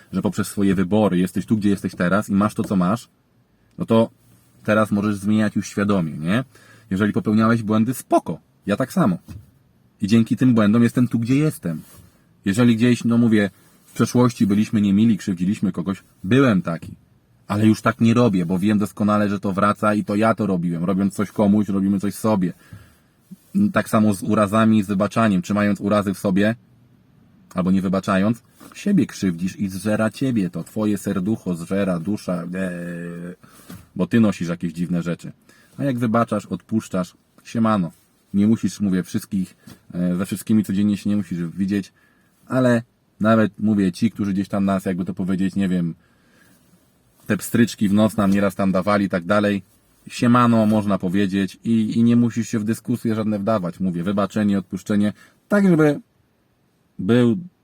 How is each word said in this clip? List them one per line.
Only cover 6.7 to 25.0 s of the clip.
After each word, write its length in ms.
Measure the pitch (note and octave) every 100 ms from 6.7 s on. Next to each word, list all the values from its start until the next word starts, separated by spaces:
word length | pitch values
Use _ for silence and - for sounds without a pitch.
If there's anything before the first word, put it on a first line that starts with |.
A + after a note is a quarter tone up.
| - -
Jeżeli 220 | F#2+ G#2
popełniałeś 500 | G#2+ G#2 G#2+ A2+ A#2
błędy, 320 | G#2 G#2+ A2
spoko, 440 | C3+ - E4+ - D#2+ _ _ -
ja 100 | G2+
tak 160 | C3
samo. 260 | F#3+ C3+ E2+ - F#2 - _ _ _ _ -
I 40 | G2
dzięki 300 | A2+ A2+ A2+
tym 180 | B2+
błędom 280 | A2+ G2+ A#2
jestem 260 | A#2 B2+ B2
tu, 100 | A#2+
gdzie 180 | A2+ C3+
jestem. 440 | D#3 - F2 D#2 - - - _ _ _
Jeżeli 320 | G2+ G2 A#2+ A2+
gdzieś, 280 | B2 A#2
no 140 | A#2 A#2
mówię, 320 | A#2+ A2 G2+ - _ _
w 80 | _
przeszłości 540 | - A#2 B2 B2 - G#2
byliśmy 340 | G2+ A2 A2
niemili, 380 | G#2 G2 A2+ G2
krzywdziliśmy 540 | - F2+ F#2 A2 G2+
kogoś, 300 | F2 E2+ G2 - _
byłem 380 | F#2 B2+ C3+ F#2+
taki. 320 | E2+ E2 - - _ _ _ _ -
Ale 200 | G#2 A2
już 140 | G#2+
tak 200 | A#2 -
nie 140 | A2+
robię, 320 | A2+ B2 F#2+ E2+
bo 120 | F#2
wiem 200 | G2+ G#2
doskonale, 500 | G2+ - G#2 G#2 G#2
że 120 | G2+
to 120 | G2+
wraca 420 | F#2 G2+ G2+ G#2+
i 100 | G#2+
to 100 | F#2+
ja 200 | G#2 A2
to 120 | G#2+ G#2
robiłem. 380 | F#2 E2+ E2
Robiąc 300 | F2 F#2+ G2
coś 160 | - G2
komuś, 380 | - G#2 G#2 G#2
robimy 320 | G2 G2 G2+
coś 140 | G2
sobie. 380 | - A2 G#2+ F2 - - - - _ _ _ - - _ - G#2
Tak 160 | G2+ -
samo 260 | A2 G#2+
z 80 | G2
urazami, 600 | - G#2+ G2+ A2 A2+ A2
z 40 | F#2+
wybaczaniem. 560 | G2